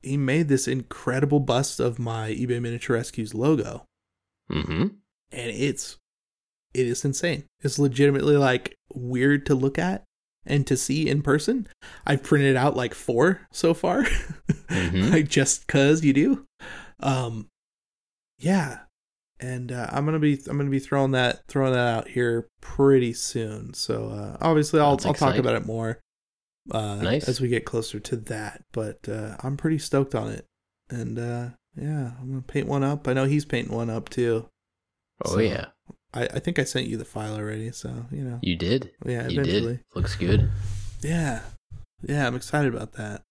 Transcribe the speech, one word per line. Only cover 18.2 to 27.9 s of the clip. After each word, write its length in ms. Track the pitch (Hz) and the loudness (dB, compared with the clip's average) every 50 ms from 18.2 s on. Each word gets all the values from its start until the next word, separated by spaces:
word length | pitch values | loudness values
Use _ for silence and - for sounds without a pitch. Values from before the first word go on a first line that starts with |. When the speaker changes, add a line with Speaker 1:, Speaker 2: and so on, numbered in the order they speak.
| _ _ _ _ | _ _ _ _
Speaker 1:
yeah. 420 | - 165 190 196 156 139 - - - _ _ _ _ _ _ _ _ _ _ _ | 0 2 2 2 2 -2 -8 -12 -18 _ _ _ _ _ _ _ _ _ _ _
And, 340 | - 127 127 123 123 123 | -8 -8 -6 -6 -6 -8
uh, 160 | 127 123 117 - | -6 -6 -6 -4
I'm 140 | - 135 143 | -2 -2 0
gonna 140 | 151 156 160 | 0 0 2
be, 200 | 151 151 143 135 - - | 4 2 2 2 -2 -4
I'm 80 | - | -2
gonna 140 | 143 143 143 | -2 0 0
be 80 | 135 135 | 0 -2
throwing 320 | 135 - - 139 135 135 | -2 0 2 2 2 4
that, 300 | 135 127 123 120 120 - - - | 2 2 2 2 0 -2 -8 -4
throwing 240 | - 143 135 131 | 0 0 2 2
that 240 | 131 123 123 120 113 113 | 2 2 2 2 0 0
out 100 | - - | -4 -4
here 400 | - 127 123 120 117 117 - _ _ _ | -2 0 0 2 0 -2 -2 _ _ _
pretty 520 | - - - - 139 139 139 131 123 117 | -16 -12 0 4 6 8 8 8 6 2
soon. 640 | 117 - - - - 117 113 107 107 110 110 120 - | -2 -4 -8 -6 -4 -4 -6 -6 -8 -10 -12 -12 -8
So, 340 | - - - 117 113 110 110 | -8 -4 -4 -4 -4 -4 -6
uh, 280 | 110 104 104 104 - - | -8 -8 -10 -10 -8 -2
obviously, 380 | - 165 165 156 151 151 - 156 | 2 4 4 4 4 4 4 4
I'll, 120 | 147 147 | 6 6
Speaker 2:
That's 120 | 143 135 - | 4 4 2
Speaker 1:
I'll 80 | - 143 | 0 0
talk 160 | - 151 135 131 | 2 2 2 4
Speaker 2:
exciting. 60 | - | 4
Speaker 1:
about 160 | 123 123 117 | 2 2 0
it 100 | 113 - | 0 -2
more, 340 | 107 110 113 113 113 113 - _ _ _ _ _ _ _ _ _ _ _ _ _ - | -4 -4 -4 -4 -4 -6 -6 _ _ _ _ _ _ _ _ _ _ _ _ _ -6
uh, 240 | - 113 107 104 101 101 | -4 -4 -4 -4 -4 -4
Speaker 2:
Nice. 260 | - - 117 151 147 - | -2 0 0 0 0 -2
Speaker 1:
as 120 | 127 - | -2 0
we 80 | 131 120 | 0 0
get 160 | 120 113 113 | 0 0 -2
closer 320 | - - 117 110 - | -2 -4 -4 -4 -4